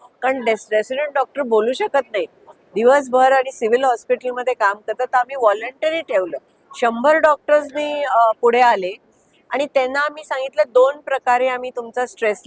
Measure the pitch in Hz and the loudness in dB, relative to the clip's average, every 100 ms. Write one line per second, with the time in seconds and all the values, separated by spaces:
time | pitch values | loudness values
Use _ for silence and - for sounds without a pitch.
0 | - - 247 269 226 220 - 214 214 269 | -20 -6 -4 -2 -2 -4 -2 -2 -2 -6
1 | 302 277 254 277 247 220 226 262 427 277 | -4 -4 -4 -6 0 0 0 -2 -2 -2
2 | - 196 160 _ - - _ 180 240 285 | -2 -6 -8 _ -20 -20 _ 0 4 4
3 | 262 254 262 269 262 - 214 247 269 233 | 2 2 4 4 0 -4 -2 0 0 -2
4 | - 247 254 247 247 247 202 208 214 214 | -2 -4 -4 -6 -4 0 -2 -2 -8 -6
5 | 247 254 247 269 220 208 240 262 320 330 | -2 -2 -2 2 2 2 -4 -4 -4 -4
6 | 277 208 180 143 _ _ _ - 233 233 | -2 -2 -2 -8 _ _ _ -2 -2 2
7 | 269 320 302 294 - 302 277 294 294 294 | 2 4 4 2 2 0 0 -6 -6 -4
8 | 277 220 226 214 240 240 247 208 180 220 | 0 2 2 2 2 4 4 2 -4 -10
9 | _ _ _ _ - 254 285 269 254 277 | _ _ _ _ -10 -6 -2 -2 -2 -2
10 | 294 302 311 277 262 294 285 247 269 294 | -4 -6 -10 -8 -6 -2 2 4 2 0
11 | - 269 254 247 262 247 254 247 233 247 | -6 -4 0 0 0 -2 -8 -10 -8 -6
12 | 247 - 220 202 | -6 -2 -2 -2